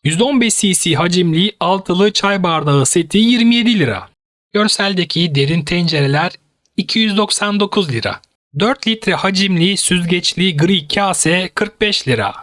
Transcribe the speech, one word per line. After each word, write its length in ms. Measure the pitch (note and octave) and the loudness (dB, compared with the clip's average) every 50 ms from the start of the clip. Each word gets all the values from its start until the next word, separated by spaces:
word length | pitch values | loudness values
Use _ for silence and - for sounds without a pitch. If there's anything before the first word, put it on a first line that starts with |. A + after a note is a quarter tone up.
| - | -2
Yüz 180 | D3 E3 E3+ | -2 0 2
on 180 | A#3+ C#4 C#4+ B3 | 0 2 2 2
beş 160 | A#3 A3 - | 2 2 0
C 180 | - - G3 F3+ | 2 0 0 0
C 200 | - - F3 D#3 | 0 0 0 0
hacimli 580 | C3 E3+ F3 F3 F#3 F3 E3+ D#3+ E3 F#3+ G#3+ - _ | 2 0 2 2 2 2 2 2 2 0 0 -2 _
altılı 520 | - F3 F#3+ F#3+ F#3+ - F3 F3+ G3+ G#3+ | 0 0 0 0 0 -2 0 2 2 2
çay 300 | G3+ - - G3 G3+ F#3+ | 2 0 -2 0 0 0
bardağı 440 | F3+ F3 E3 D#3 D3 D3 C#3+ C#3+ C3 | 0 0 0 0 0 2 2 2 2
seti 320 | - - F3+ E3 D#3 - G3+ | 0 -2 -4 -4 0 0 2
yirmi 360 | A3 A#3 B3 A3+ A#3 A#3 A#3+ | 4 4 4 4 4 4 4
yedi 240 | A#3+ A3+ A#3 A#3 G3+ | 4 2 2 2 2
lira. 300 | D3+ A#2+ G2+ F#2 - - _ _ _ _ _ _ _ _ | 0 0 -2 -6 -10 -16 _ _ _ _ _ _ _ _
Görseldeki 840 | - G#3 G#3+ G#3+ - - G3+ G3 G3+ F3+ E3+ D#3+ - E3 F3 E3+ C#3+ | -2 -2 0 0 0 -2 -2 -2 -2 -2 -4 -2 -2 -2 -2 0 0
derin 280 | C#3 C#3 C#3+ E3 D3 | 0 0 0 0 -2
tencereler 720 | D3 - F3 F3+ F3 D#3+ D#3+ D3 C#3+ C#3 C#3+ D3 E3 F3+ - _ _ _ _ _ _ _ _ | -2 -2 -2 -2 0 0 0 0 0 0 0 0 -2 -4 -6 _ _ _ _ _ _ _ _
iki 220 | - F#3 - - A3+ | -6 -4 -2 -2 0
yüz 180 | A3 G#3+ G3 | 0 0 0
doksan 440 | G#3 G#3 G#3 - - G#3 G#3 G3+ G3+ | 0 0 -2 -2 -4 -2 -2 0 0
dokuz 320 | G3+ G3 - G#3+ F#3+ D3 | -2 0 0 -2 -2 0
lira. 280 | B2 A2+ - G2 - - _ _ _ _ _ _ - C#3+ | -2 -4 -4 -4 -8 -8 _ _ _ _ _ _ -4 -2
Dört 280 | F#3+ A#3 C4+ - - | 0 0 0 -2 -2
litre 280 | A3+ A3+ A3 - G3+ F3 | -4 -4 -2 -2 -2 -2
hacimli 600 | - - F#3+ G3 F#3 G3 G3 F#3 E3 E3 F#3+ G3+ | 0 -2 -2 0 0 0 0 2 2 2 2 0
süzgeçli 800 | F#3 - - F3+ F3+ F3 E3+ F3+ F3 E3+ - - E3+ F3+ F#3+ E3 | -2 -2 0 0 0 0 0 -2 -2 -2 -4 -2 0 0 0 2
gri 320 | C#3+ E3 F3+ G3 F3 C#3+ - | 2 2 2 2 0 -2 -4
kase 600 | - G3+ G3+ F#3+ F3 - - D#3+ E3+ F3+ F#3 F#3 _ | -2 -2 0 0 0 0 0 0 0 0 -2 -4 _
kırk 260 | - G#3+ G3+ _ _ | -4 -4 -4 _ _
beş 280 | G#3+ G#3 G3 - - C3+ | -2 -2 -2 -2 -2 -2
lira. 260 | B2 A2+ G2+ G2 - - | -2 -2 -2 -6 -6 -10